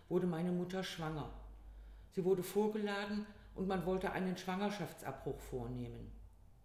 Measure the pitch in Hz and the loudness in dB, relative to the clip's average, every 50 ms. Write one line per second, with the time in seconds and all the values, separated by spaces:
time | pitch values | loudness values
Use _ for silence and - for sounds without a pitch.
0 | - - 175 180 180 180 165 160 175 180 180 175 180 175 185 190 185 - - 165 | -2 2 2 4 4 4 4 4 2 4 2 2 2 0 0 -2 -2 -2 -4 -2
1 | 160 156 160 147 127 - - - - - - - - - - - - - - - | -2 -2 -2 -2 -4 -4 -8 -10 -12 -14 -14 -14 -14 -14 -14 -14 -14 -16 -16 -16
2 | - - - 190 170 185 190 180 180 - - 202 214 214 214 214 208 202 202 202 | -18 -4 -2 2 4 6 6 6 4 2 4 4 4 4 4 2 2 2 2 0
3 | 208 208 208 208 208 - - - - - - - 190 190 190 185 160 180 185 185 | 0 0 0 -2 -2 -4 -8 -14 -16 -8 -4 0 2 2 2 4 4 4 2 2
4 | 196 170 - 170 185 185 180 - - 190 185 190 208 202 202 185 165 - - - | 2 2 2 2 2 2 0 0 -2 -2 0 2 2 2 2 0 -2 -4 -4 -6
5 | - 123 135 - - 147 131 - - - 131 127 117 120 127 123 123 117 120 117 | -6 -6 -6 -4 -4 -4 -4 -4 -6 -6 -4 -4 -2 -4 -4 -4 -4 -6 -8 -8
6 | 110 104 - - - - - - - - - - | -10 -10 -12 -14 -16 -18 -18 -20 -20 -20 -20 -20